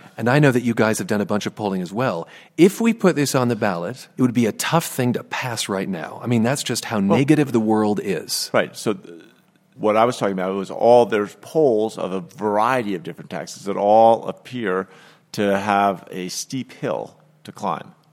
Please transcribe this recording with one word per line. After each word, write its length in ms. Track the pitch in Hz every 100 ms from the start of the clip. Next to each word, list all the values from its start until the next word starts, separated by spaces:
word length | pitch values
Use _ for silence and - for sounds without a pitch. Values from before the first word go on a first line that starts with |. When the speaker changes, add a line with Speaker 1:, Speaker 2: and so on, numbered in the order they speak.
| - -
Speaker 1:
and 100 | 113
I 120 | 143
know 120 | 147
that 120 | 123
you 100 | 120
guys 240 | 113 110 107
have 100 | 92
done 140 | 104
a 40 | 95
bunch 200 | 104 98
of 80 | -
polling 280 | 104 95
as 100 | 90
well, 340 | 101 131 85 - - - -
if 240 | 190 -
we 120 | 233
put 220 | 226 185 147
this 200 | 143 139
on 120 | 123
the 80 | 110
ballot, 520 | 110 87 87 127 - -
it 40 |
would 100 | 127
be 140 | 120 110
a 40 |
tough 340 | - - 165 -
thing 280 | - 123
to 100 | -
pass 460 | - - 127 113 -
right 200 | 98 98
now." 300 | 87 78 -
I 40 | 117
mean, 140 | 120
that's 220 | 113 147
just 220 | - 120 -
how 120 | 110
Speaker 2:
Well 200 | 98 107
Speaker 1:
negative 340 | 139 151 139
the 80 | 117
world 400 | 110 107 107 95
is. 460 | 98 85 - - -
Speaker 2:
Right. 220 | 120 82 -
So 180 | 117
th-, 280 | 95 - 85 87 _ _ _ _ -
what 200 | 104 107
I 100 | 120
was 120 | 123
talking 160 | 104
about 220 | 95 92 98
was 160 | 92
all, 340 | - - 120 110
there's 300 | 107 101 -
polls 560 | - 160 147 110 110 -
of 140 | 90
a 100 | 95
variety 720 | 85 - 104 104 113 131 104 90
of 80 |
different 260 | 85 85 78
taxes 360 | 85 - - 98
that 120 | 95
all 500 | 101 110 113 113 -
appear 600 | - - 127 107 92 95 - - _ _
to 260 | - 101 98
have 480 | 104 101 101 87 -
a 200 | 92 90
steep 420 | - - 131 120
hill 480 | - 131 62 - - _ _
to 80 | -
climb. 420 | - 101 78 - _ _